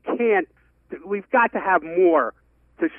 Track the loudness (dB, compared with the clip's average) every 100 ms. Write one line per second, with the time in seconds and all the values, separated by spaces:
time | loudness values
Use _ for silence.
0 | -6 -2 0 0 -2 _ _ _ -18 -14
1 | -8 -8 -2 0 0 -2 0 -2 0 2
2 | 4 4 0 -6 _ _ _ -6 -6